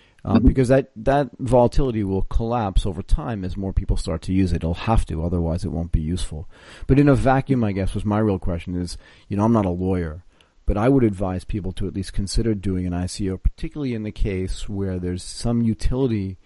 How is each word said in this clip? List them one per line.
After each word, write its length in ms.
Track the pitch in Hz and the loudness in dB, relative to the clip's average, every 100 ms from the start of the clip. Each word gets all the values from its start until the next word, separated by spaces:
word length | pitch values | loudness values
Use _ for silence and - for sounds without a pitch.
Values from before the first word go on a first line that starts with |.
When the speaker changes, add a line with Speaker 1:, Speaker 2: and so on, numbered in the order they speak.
| _ _ | _ _
Speaker 1:
Uh, 100 | - - | 0 4
Speaker 2:
Mm-hmm. 100 | - | 6
Speaker 1:
because 220 | 131 120 | 4 4
that, 240 | 135 - | 4 2
that 360 | 107 110 143 139 - | -4 0 0 0 -4
volatility 640 | 127 123 120 - 131 110 | 2 4 6 4 2 0
will 180 | 98 95 | 0 0
collapse 640 | - - 113 120 101 - 104 | 0 0 0 0 0 0 0
over 160 | 90 | -4
time 420 | - - 147 107 | 0 0 0 -4
as 120 | 92 98 | -6 -4
more 160 | 95 | -2
people 240 | - 95 98 | -2 0 -2
start 260 | - 80 | -2 -4
to 100 | - | 0
use 200 | 95 92 | 2 2
it. 40 | 82 | 0
It'll 120 | 80 | -2
have 300 | 87 - 113 - | -2 2 2 2
to, 180 | 80 | -2
otherwise 400 | 85 90 82 87 | -2 0 0 -2
it 80 | 82 | -4
won't 180 | 78 85 | -4 -2
be 100 | 82 | -2
useful. 480 | 78 90 - 78 - - - - - | 0 -4 -4 -8 -14 -18 -20 -10 2
But 140 | 135 | 6
in 80 | 147 | 6
a 60 | 123 | 6
vacuum, 480 | 127 131 - 127 | 4 2 2 0
I 80 | 107 | 0
guess, 200 | 95 92 | 0 -2
was 120 | 104 | -2
my 160 | 104 104 | 0 2
real 180 | 110 92 | 2 0
question 420 | - 85 92 90 | -2 -4 -4 -6
is, 160 | 90 - - - - | -6 -8 -16 -20 -6
you 80 | 101 | 0
know, 80 | |
I'm 80 | 110 | 4
not 140 | 113 98 | 4 2
a 40 | |
lawyer, 520 | 87 92 92 82 78 - _ _ _ | -2 -2 -2 -4 -8 -18 _ _ _
but 120 | - 104 | -2 2
I 120 | 120 | 4
would 140 | 139 | 4
advise 400 | 113 95 95 92 | 4 2 -4 -4
people 300 | - 107 90 | -6 -6 -6
to 160 | - 98 | -6 -6
at 60 | |
least 180 | 98 95 | -4 -4
consider 420 | - 101 - 113 | -4 -2 0 0
doing 320 | 104 95 92 90 | 0 -2 -2 -2
an 80 | |
I 120 | 87 90 | -4 -4
C 220 | - 95 | -4 -4
O, 40 | 92 | 0
particularly 580 | - - 160 156 135 | -2 -2 -6 -4 -4
in 100 | 113 | -4
the 80 | 107 | -6
case 560 | - 107 92 92 - - | -2 -2 -2 -4 -6 -6
where 320 | 98 95 92 | -4 -4 -4
there's 240 | 90 90 | -4 -6
some 360 | - - 120 117 | -8 -6 -2 0
utility 800 | 113 - - 127 135 110 95 92 | 0 0 0 2 0 0 -4 -10